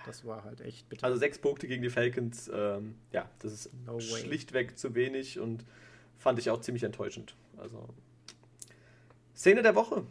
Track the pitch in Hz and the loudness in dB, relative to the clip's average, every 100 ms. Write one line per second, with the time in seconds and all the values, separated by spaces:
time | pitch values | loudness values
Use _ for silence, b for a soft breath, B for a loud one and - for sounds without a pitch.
0 | - 117 120 110 107 120 123 - - - | -14 -12 -10 -10 -12 -14 -14 -14 -14 -2
1 | 127 123 143 - 143 - 127 123 123 120 | 0 4 2 2 0 0 -4 -2 -2 2
2 | 120 123 120 - - 104 104 101 107 110 | 2 2 -4 -6 -6 -2 0 -2 -6 -12
3 | - 92 - - 107 107 - 123 120 117 | -6 -6 -6 -8 -10 -10 -14 -14 -10 -8
4 | 113 113 123 151 - 127 127 - 135 117 | -6 -6 -4 -6 -2 -2 -2 -4 -2 0
5 | 127 135 131 - 113 113 - B B B | 0 0 -6 -6 -6 -6 -10 B B B
6 | B - 135 120 - 113 - 120 107 - | B -2 2 4 2 0 0 -2 -2 -4
7 | 104 - 113 - - - 98 113 120 - | -6 -8 -16 -20 -20 -16 -14 -14 -16 -18
8 | - - - - - - - b b b | -20 -20 -20 -20 -20 -20 -20 b b b
9 | b b _ - 180 220 220 208 226 240 | b b _ 4 8 10 8 6 4 0
10 | - | -4